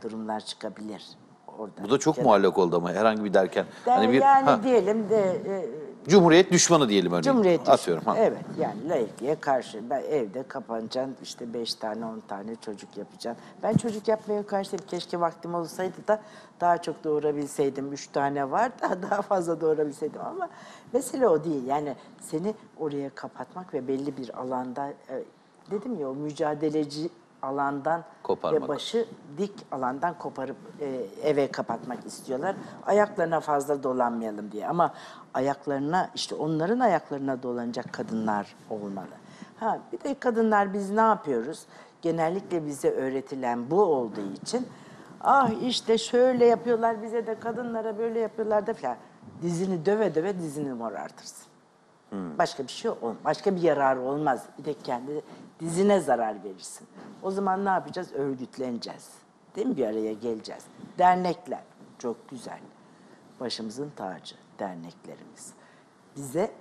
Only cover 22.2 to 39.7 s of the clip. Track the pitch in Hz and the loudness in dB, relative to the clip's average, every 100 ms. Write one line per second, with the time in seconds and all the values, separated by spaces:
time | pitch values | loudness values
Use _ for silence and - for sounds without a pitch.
22.2 | - 156 202 214 - - 151 143 139 - | -8 -4 -4 -6 -12 -8 -6 -4 -8 -10
23.2 | 131 - 127 185 180 147 127 135 143 135 | -14 -12 -14 -12 -8 -8 -2 -4 -4 -6
24.2 | 117 - 127 127 127 123 139 - - 131 | -10 -8 -6 -4 -6 -6 -8 -10 -10 -10
25.2 | - _ _ _ - 202 254 202 135 135 | -10 _ _ _ -8 -6 -6 -6 -4 -4
26.2 | 151 147 151 147 156 156 147 147 165 - | -6 -2 -2 0 0 0 -2 -4 -8 -8
27.2 | - - 135 139 139 143 151 170 160 - | -20 -10 -4 -2 0 0 0 -2 -4 -16
28.2 | - - - 156 139 143 - 233 226 - | -4 -2 2 0 0 -4 -2 -2 -2 -6
29.2 | - 143 202 202 - 139 127 139 175 - | -16 -6 -6 -6 -10 -4 -4 -2 -2 -4
30.2 | 143 135 131 131 - - 143 131 98 - | -10 -6 -8 -8 -14 -10 -6 -6 -8 -4
31.2 | 143 143 135 - 127 113 123 113 107 - | 0 2 2 -2 -4 -6 -6 -10 -10 -14
32.2 | - 127 185 - - - - 202 208 202 | -6 -4 -2 -4 -10 -10 2 4 4 2
33.2 | 165 160 151 143 135 143 131 127 120 117 | 0 0 2 0 2 0 0 2 2 0
34.2 | 113 104 104 104 - 165 156 - - - | -4 -6 -8 -6 -4 2 2 0 -18 -18
35.2 | - 135 135 139 - 139 143 180 - - | -8 -2 0 -2 -2 -2 0 0 0 -4
36.2 | - - 156 156 170 240 240 160 - 143 | -8 -4 -2 0 0 2 4 2 0 -6
37.2 | 139 127 127 120 120 123 - - 110 113 | -2 -2 -2 -4 -4 -6 -8 -8 -4 -2
38.2 | 110 104 98 - - 110 104 98 87 - | 0 -2 -4 -12 -12 -10 -8 -10 -12 -16
39.2 | - - - - 220 | -20 -20 -20 -6 -4